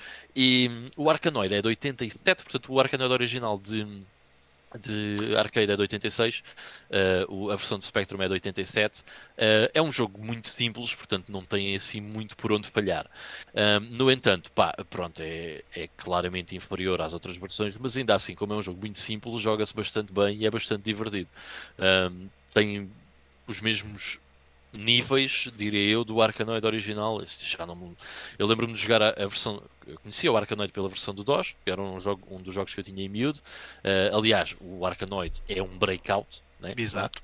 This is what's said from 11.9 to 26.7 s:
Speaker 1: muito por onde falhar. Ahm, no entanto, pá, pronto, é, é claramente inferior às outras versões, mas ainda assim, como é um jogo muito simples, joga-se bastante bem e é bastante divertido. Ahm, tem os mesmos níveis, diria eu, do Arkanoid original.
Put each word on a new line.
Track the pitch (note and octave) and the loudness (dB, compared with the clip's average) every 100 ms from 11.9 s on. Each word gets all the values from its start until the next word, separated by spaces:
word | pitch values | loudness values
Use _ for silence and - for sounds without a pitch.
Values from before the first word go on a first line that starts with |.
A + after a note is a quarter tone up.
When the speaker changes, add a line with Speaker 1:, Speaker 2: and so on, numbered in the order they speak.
| G#2+ | -4
Speaker 1:
muito | G#2 G#2+ G#2+ - | -8 -10 -10 -6
por | A2 | 0
onde | G#2+ - | 0 0
falhar. | A2 G2 D#2+ - - - - - | 0 2 0 -4 -12 -14 -14 -6
Ahm, | A2 G#2 G#2 A2+ A#2 | 4 6 6 2 2
no | C3 | 4
entanto, | C3 A2 F#2 - | 6 4 2 2
pá, | - F2 - F#2+ | 2 2 2 -8
pronto, | F2+ E2+ - | -6 -8 -6
é, | D#2+ E2 E2+ D2+ - | -8 -8 -8 -10 -12
é | F2 D#2 - | -10 -10 -10
claramente | - F2 F2+ F2+ E2+ | -2 0 0 -4 -8
inferior | F#2 - F#2 F#2 F2+ | -10 -8 -4 0 0
às | D#2+ | -2
outras | E2+ F#2 F2 | -6 -10 -12
versões, | F#2+ - G#2 G#2+ | -8 -4 -4 -4
mas | B2+ C3 | -4 -2
ainda | A2+ | 4
assim, | G2 - F2 | 4 4 -2
como | G#2 | -4
é | G#2+ | -4
um | |
jogo | F#2 F2+ | -4 -8
muito | G#2+ G2+ | -8 -6
simples, | - G#2+ A#2+ A#2 | -6 -6 -6 -4
joga-se | A2 G#2+ G#2 | 0 0 0
bastante | G#2+ G2+ A2 G#2 | -2 -4 -4 -2
bem | F#2+ G2+ G#2 | 2 2 2
e | G#2+ | 0
é | |
bastante | A2 - G#2 | 0 -2 -4
divertido. | A2 G#2 A2 G2+ E2+ - - - - - | -2 -4 -4 -4 -8 -12 -16 -16 -14 0
Ahm, | F#2+ F#2+ F#2 F2+ G2 _ - | 6 6 4 -4 -16 _ 0
tem | G#2+ G#2 G2+ G2 G#2+ - _ _ _ - | 2 4 0 -6 -14 -20 _ _ _ -12
os | G#2 | -4
mesmos | A2 G#2+ G#2+ G2+ - - _ _ _ _ _ | -2 -2 -4 -10 -10 -10 _ _ _ _ _
níveis, | G#2+ A2 A#2+ A#2+ C3+ C3 - B2+ A2 | -6 2 4 4 2 2 -2 -6 -4
diria | G#2 G#2 G2+ | -2 2 4
eu, | A2 | 2
do | A2 A2 | 2 4
Arkanoid | A2 - A2 A2+ | 2 2 -2 0
original. | A2 | 0